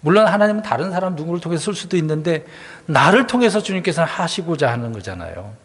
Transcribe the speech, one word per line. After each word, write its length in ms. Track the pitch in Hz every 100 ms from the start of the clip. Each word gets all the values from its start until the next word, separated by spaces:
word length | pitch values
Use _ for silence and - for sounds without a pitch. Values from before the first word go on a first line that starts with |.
물론 280 | 151 196 220
하나님은 340 | 202 208 214
다른 300 | 214 117 180
사람 240 | 180 185 165
누구를 240 | 156 175
통해서 240 | 165 165
쓸 100 | 214
수도 220 | 196 175 185
있는데 480 | 156 156 160 160 - - - -
나를 420 | - 135 143 214 254
통해서 360 | 247 233 208
주님께서는 440 | 208 190 175 156 160
하시고자 640 | - 170 - 170 156 139
하는 220 | 117 117
거잖아요. 640 | 110 95 90 82 85 104 110